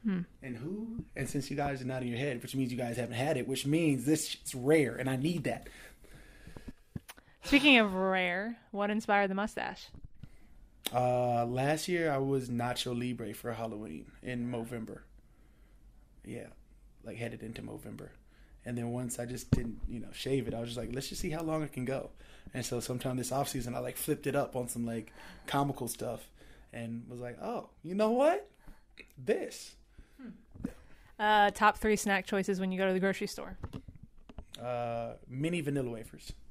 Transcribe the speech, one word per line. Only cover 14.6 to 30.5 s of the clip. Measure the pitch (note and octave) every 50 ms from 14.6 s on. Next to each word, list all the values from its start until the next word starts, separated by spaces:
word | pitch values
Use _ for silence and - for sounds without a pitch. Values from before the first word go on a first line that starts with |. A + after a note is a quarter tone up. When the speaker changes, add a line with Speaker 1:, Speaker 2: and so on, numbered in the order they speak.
| A2+ A#2 B2+ A#2 A2 A2 - - - - - - - - - - - - - - - - - - - - - - - - - - -
Speaker 2:
Yeah, | - A#2+ A#2 - - - - - - - - - - - - -
like, | A2+ G2 G2
headed | A#2 A#2 - - A2
into | A2 A2+ -
Movember. | - A2+ G#2+ G#2 - A2+ G#2+ - G2 F#2+ - - - - - - - - - - -
And | B2 B2 A#2
then | A#2 A#2+
once | A#2 B2 B2+ A#2+ - -
I | A#2+
just | A#2+ B2+ A#2+ - -
didn't, | - - A#2+ A#2 A2 - - -
you | A#2+ A#2+
know, | G#2 F#2+ G2
shave | - - C3 C3+ C#3 A#2+ A#2
it, | G#2+
I | A2+
was | A#2 A#2+
just | A#2 A#2+
like, | A2+ G#2+ -
"Let's | B2+ C3+ -
just | - -
see | - F#3
how | D3+ D#3+ E3+
long | D#3 D#3+ D#3+ D#3
it | C#3 -
can | C3 B2+
go." | B2+ C3 C3 - - - - - - - - - - -
And | C3 A#2
so | - B2+ A#2+
sometime | A#2 - B2+ B2 - C3+ B2+ B2+
this | B2 -
off | C3 C3+ C#3 B2+
season, | - C3+ A2+ A#2+ B2
I, | B2+
like, | B2 B2+ B2 -
flipped | - - D3 D3 -
it | C#3+ C3+ C#3+
up | C3+ - -
on | B2+ B2 A#2
some, | - A#2+ A#2
like, | A#2 A2+ A#2 G#2 - - - - - - - - -
comical | - C#3+ C#3+ C#3+ C3+ - C3 A#2
stuff | - - - A#2+ A#2+ - - - - - - - - - - -
and | - A#2+ A#2 A#2 A#2 A#2 A#2 -
was | B2 A#2+
like, | B2 B2 A#2+ -
"Oh, | - G3+ A#3+ G#3+ - - - - -
you | D#3 F3+
know | G3 G#3+ A3
what? | A#3 B3 C#4 D#4 F4 G4+ - - - _ - - - - - _ - - - - - -
This." | B2+ A#2+ G#3 - - - - - - - - - - _ - - - _ - -
Speaker 1:
Hmm. | C4+ A#3+ - - - -